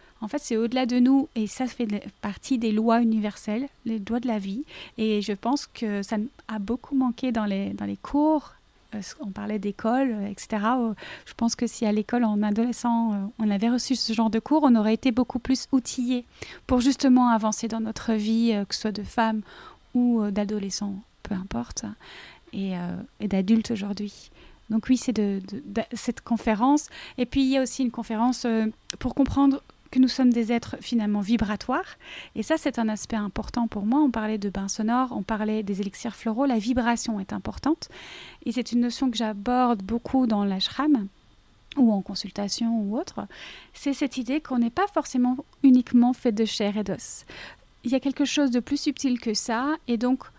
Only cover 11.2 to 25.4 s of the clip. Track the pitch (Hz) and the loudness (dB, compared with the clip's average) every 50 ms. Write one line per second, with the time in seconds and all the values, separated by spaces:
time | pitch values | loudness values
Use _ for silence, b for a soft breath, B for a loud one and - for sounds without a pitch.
11.2 | B - - - 233 233 - - 240 226 - - 233 208 214 214 208 - 240 240 | B -18 -4 -2 0 0 0 0 -2 -4 -2 0 0 2 2 0 0 0 0 2
12.2 | 240 214 208 208 214 208 208 226 233 247 233 - - 240 233 233 233 220 208 202 | 2 2 2 2 2 2 2 2 0 0 -2 -2 0 2 2 2 2 2 0 -2
13.2 | 196 208 - - 220 208 202 190 220 233 247 240 - - 262 220 - - 220 214 | -4 -6 -4 0 0 2 2 2 2 2 2 0 0 0 -2 -2 -2 0 0 2
14.2 | 226 220 202 226 - - 302 311 302 262 233 220 208 220 220 - - 262 220 247 | 2 2 2 0 2 2 4 6 6 6 6 6 6 4 2 2 2 2 2 2
15.2 | 247 - - 240 - - 262 - - - 277 262 - - - 262 240 240 254 247 | 0 0 -2 -4 0 0 0 0 0 0 0 0 0 -2 -4 -2 -2 0 -2 -2
16.2 | 240 B B B B B B B - - 254 247 233 277 262 - - 269 254 254 | -4 B B B B B B B -2 2 2 4 4 4 4 4 6 6 8 8
17.2 | 247 240 226 214 220 214 220 - 233 214 226 226 220 220 220 - - 233 226 214 | 8 6 4 4 2 0 -2 -2 -4 -4 -4 -4 -4 -6 -6 -4 -2 0 0 0
18.2 | 208 214 226 226 233 233 214 202 196 - - - - 214 196 208 202 - - 247 | 2 2 2 4 4 4 2 2 0 -2 -4 -4 -4 -4 -4 -4 -8 -4 0 2
19.2 | 226 220 220 214 B B B B B B B B _ _ - 247 247 240 233 226 | 2 2 0 -2 B B B B B B B B _ _ 0 2 4 4 4 2
20.2 | 208 208 190 208 208 196 214 208 196 196 190 - 208 202 196 196 226 _ _ _ | 2 0 0 -2 -2 -2 -2 -4 -4 -6 -6 -6 -6 -6 -6 -8 -12 _ _ _
21.2 | - - 208 185 185 - - - 240 - - - - - 214 B B B B B | -8 -6 -6 -6 -6 -6 -6 -6 -6 -8 -8 -10 -10 -10 -12 B B B B B
22.2 | B B B B _ - - 196 196 190 185 175 175 175 175 185 254 - _ - | B B B B _ -10 -6 -6 -4 -4 -4 -4 -4 -6 -6 -8 -10 -12 _ -8
23.2 | 214 202 202 190 190 190 226 226 226 - 233 190 196 202 202 185 208 202 - - | -4 0 0 2 4 4 4 4 2 0 -4 -4 -4 -6 -6 -6 -8 -10 -12 -16
24.2 | - - b b b b b b _ - 214 226 - - 254 240 - 262 208 220 | -20 -20 b b b b b b _ -4 -2 -2 2 2 0 2 2 0 0 0
25.2 | 208 202 196 190 | 0 0 -2 -4